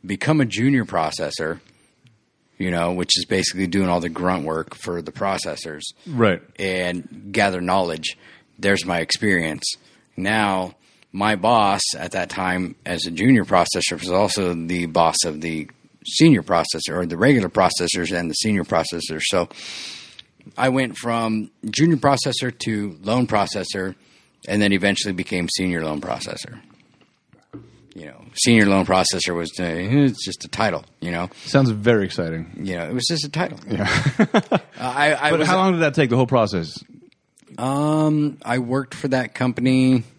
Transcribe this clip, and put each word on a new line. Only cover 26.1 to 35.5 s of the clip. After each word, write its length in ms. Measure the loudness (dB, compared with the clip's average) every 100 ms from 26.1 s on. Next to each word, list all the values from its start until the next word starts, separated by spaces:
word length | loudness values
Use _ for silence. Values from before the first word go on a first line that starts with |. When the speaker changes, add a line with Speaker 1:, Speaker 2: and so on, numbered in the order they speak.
| -6 -6 -10 -12 -16 -20 _ _ _ _ _ _ _ _ -20 -20 -20 _ -18
Speaker 1:
You 120 | -18
know, 180 | -20 -16 -2
senior 220 | 4 6 6
loan 200 | 4 4
processor 480 | 4 4 0 -2
was, 160 | -2 -4 -4
uh, 60 |
it's 600 | -4 -4 0 4 2 0 -8
just 180 | -10
a 60 | -10
title, 340 | -2 0 0 -8 _
you 120 | -6
know. 180 | -4 -6 -10 0
Speaker 2:
Sounds 240 | 4 4
very 340 | 2 4 4
exciting. 480 | 2 -4 -4 -6 -8 -10
Speaker 1:
You 140 | -6 -6
know, 80 | -4
it 40 |
was 120 | -4 -2
just 160 | -2 -4
a 40 |
title. 280 | -4 -4 -6 -6
Speaker 2:
Yeah. 180 | -4 0 0 0 2
<laughs> 420 | 2 2 2 -2 -2 -8
Speaker 1:
Uh, 140 | -6
I, 200 | 2 2 4
I 140 | 2
Speaker 2:
But 80 | 2
Speaker 1:
was 80 |
Speaker 2:
how 80 | 2